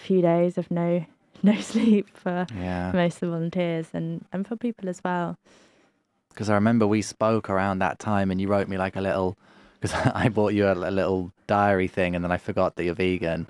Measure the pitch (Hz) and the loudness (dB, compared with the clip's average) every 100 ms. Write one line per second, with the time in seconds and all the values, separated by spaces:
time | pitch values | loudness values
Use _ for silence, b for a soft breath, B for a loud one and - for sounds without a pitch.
0 | - 185 175 170 175 180 170 170 170 175 | 0 4 4 4 2 0 -4 -2 0 -2
1 | 165 _ _ - 190 202 - 220 226 208 | -4 _ _ 0 2 2 0 0 4 4
2 | - - 185 180 180 101 90 90 90 180 | 2 -8 -6 -4 -4 -4 -4 -2 0 0
3 | 175 - 180 170 170 185 175 165 165 170 | 0 -2 -6 -4 -4 -2 -2 -4 -6 -6
4 | 165 165 - 185 196 226 240 226 185 175 | -6 -8 -8 -8 -6 -6 -6 -6 -8 -6
5 | 185 180 170 170 b b b b b b | -4 -2 -4 -8 b b b b b b
6 | _ _ _ - 107 104 107 117 104 107 | _ _ _ -6 0 4 4 4 4 2
7 | 98 - 110 110 104 95 98 95 92 - | -2 0 2 2 0 0 0 0 -2 -2
8 | - 104 98 92 98 101 95 95 95 95 | -2 0 0 0 0 0 0 -4 -4 -4
9 | 95 95 92 90 b b b b 95 - | -2 0 -2 -4 b b b b -6 -2
10 | - - 131 104 104 104 98 90 90 98 | -2 0 -2 0 0 2 2 0 -2 -2
11 | 90 95 90 - - 101 101 98 92 - | 0 -2 -4 -10 -2 2 4 2 0 0
12 | 90 87 87 90 - 98 90 - 87 82 | -2 0 -2 -4 -4 -2 -2 0 -4 -2
13 | 92 90 85 82 | -2 0 -2 -4